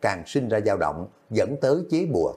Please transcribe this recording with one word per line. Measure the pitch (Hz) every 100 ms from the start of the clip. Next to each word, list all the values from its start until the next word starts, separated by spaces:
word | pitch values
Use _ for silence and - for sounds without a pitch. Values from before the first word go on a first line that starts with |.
càng | 110 92 80
sinh | 143 120
ra | 107 104
dao | 98
động, | 76 78 95 _ -
dẫn | 110 - 143
tới | 131 160 170
chế | 160 180
bùa | 98 73